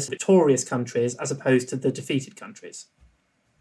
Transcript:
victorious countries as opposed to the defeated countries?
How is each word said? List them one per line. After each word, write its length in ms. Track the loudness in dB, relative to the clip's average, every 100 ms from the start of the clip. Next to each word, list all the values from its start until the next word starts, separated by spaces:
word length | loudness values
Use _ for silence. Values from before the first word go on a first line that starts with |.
| -2
victorious 540 | -4 4 6 6 4
countries 540 | 0 -4 -2 -2 -2 -2
as 160 | -6
opposed 360 | -4 2 2 2
to 60 | -4
the 140 | -4
defeated 460 | -4 -4 -4 -6 -16
countries? 500 | -20 -18 -18 -18 -20 _ _ _ _ _ _ _